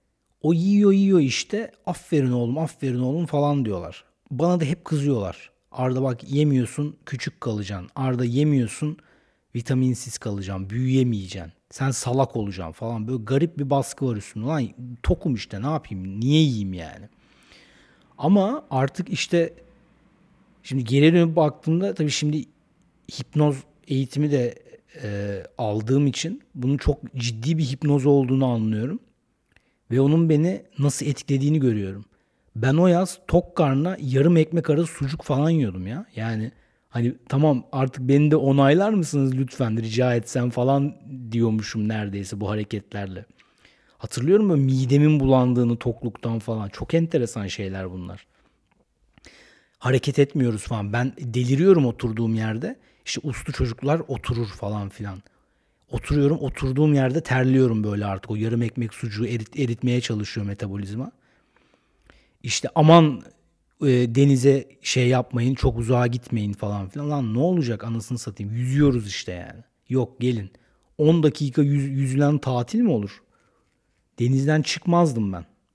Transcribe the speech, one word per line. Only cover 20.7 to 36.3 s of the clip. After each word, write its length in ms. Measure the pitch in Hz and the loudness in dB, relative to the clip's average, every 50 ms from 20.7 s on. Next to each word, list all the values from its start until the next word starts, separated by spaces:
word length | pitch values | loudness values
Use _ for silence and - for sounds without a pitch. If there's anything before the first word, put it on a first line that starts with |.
| 131 135 123 | -4 -4 -2
geriye 280 | 110 127 139 147 160 165 | 0 2 6 6 6 6
dönüp 240 | 175 170 165 160 | 6 4 4 4
baktığımda 580 | 170 156 151 143 - - 160 160 175 190 202 190 | 2 2 2 0 -2 -2 0 0 0 0 -2 -2
tabii 160 | - 156 147 | -2 -2 -2
şimdi 340 | 131 - 151 147 147 156 127 - _ _ _ _ _ _ _ _ _ _ _ - - - | -2 -2 -2 -2 -2 -2 -6 -8 _ _ _ _ _ _ _ _ _ _ _ -18 -12 -12
hipnoz 360 | 127 _ - 151 151 147 139 131 - _ _ _ _ - | -12 _ 0 2 2 2 2 -2 -8 _ _ _ _ -4
eğitimi 420 | 139 135 135 127 - 143 151 147 | -2 -2 -2 -2 -2 -2 -2 0
de, 240 | 143 135 123 120 - - - - - - _ _ - - - | 2 0 0 -2 -4 -8 -20 -20 -20 -20 _ _ -20 -12 -10
e, 400 | 104 101 101 101 101 101 95 90 - _ - | -8 -6 -6 -6 -6 -6 -8 -10 -12 _ -6
aldığım 480 | 113 107 104 110 104 110 131 139 147 | -4 -4 -2 -4 -2 0 2 2 2
için 360 | 139 120 - - 165 208 285 - _ - | 2 0 -2 -6 -8 -8 -10 -14 _ -12
bunun 220 | - 123 131 139 | -6 -2 -2 -2
çok 380 | 139 - - 143 - - 127 - | 0 0 -2 -2 -2 -4 -12 -10
ciddi 420 | 131 120 120 113 110 117 143 165 160 | -6 -6 -6 -6 -4 -4 -2 0 0
bir 60 | 160 | 0
hipnoz 420 | 123 135 - - 147 143 143 127 | -2 -4 -4 0 0 2 2 4
olduğunu 400 | 147 143 139 135 123 131 135 135 | 4 4 4 4 2 2 2 2
anlıyorum. 540 | 127 120 113 110 110 110 107 113 135 180 247 _ _ _ _ _ _ _ _ _ _ _ _ _ _ _ _ _ - | 2 0 0 0 0 -2 -2 -4 -4 -6 -8 _ _ _ _ _ _ _ _ _ _ _ _ _ _ _ _ _ -2
Ve 100 | 117 127 | 0 2
onun 280 | 135 143 151 165 170 160 | 4 4 4 4 4 4
beni 340 | 156 147 160 175 190 - - _ _ - | 4 4 2 0 -2 -4 -8 _ _ -2
nasıl 280 | 139 143 - - - | 0 0 0 -2 -2
etkilediğini 540 | - 135 - - - 139 135 135 147 156 156 | -4 -4 -4 -2 -2 -2 0 2 2 2 2
görüyorum. 440 | 135 123 110 107 98 95 98 101 107 _ _ _ _ _ _ _ _ _ - | 2 2 0 0 -2 -4 -6 -10 -14 _ _ _ _ _ _ _ _ _ -8
Ben 180 | 110 113 127 139 | -2 0 2 4
o 120 | 160 180 | 4 4
yaz 320 | 185 175 170 190 180 - - _ - | 4 4 4 2 -2 -6 -12 _ 2
tok 280 | - 175 180 - - | 2 2 2 2 0
karnına 400 | - 160 139 135 135 156 180 185 - | 0 2 2 2 2 0 -2 -4 -6
yarım 360 | - 131 127 135 143 170 175 | -4 -2 2 4 4 6 6
ekmek 340 | 165 156 - 165 170 160 - | 4 4 2 0 -4 0 0
arası 240 | 147 151 170 160 - | 2 0 0 -2 -4
sucuk 280 | - 143 135 156 - - | -6 -6 -6 -6 -6 -6
falan 280 | - 139 135 147 165 | -4 -2 0 2 2
yiyordum 360 | 170 160 135 104 90 92 92 | 2 2 0 0 -2 -6 -8
ya. 200 | 98 113 165 220 _ - | -8 -8 -10 -12 _ -10
Yani 360 | - 110 113 | -8 -6 -6